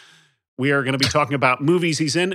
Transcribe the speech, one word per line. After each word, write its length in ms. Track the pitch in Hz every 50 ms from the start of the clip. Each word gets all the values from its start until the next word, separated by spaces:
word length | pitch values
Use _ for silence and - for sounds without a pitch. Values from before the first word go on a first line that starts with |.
| - - - - _ _ _ _ _ _ _ -
we 140 | 127 139 143
are 100 | 143 131
gonna 160 | 127 135 135
be 80 | 131
talking 280 | - - 156 147 117 139
about 280 | 139 127 131 127 - 143
movies 340 | 143 175 180 175 170 156
he's 200 | - 160 151 -
in. 180 | - 185 185 190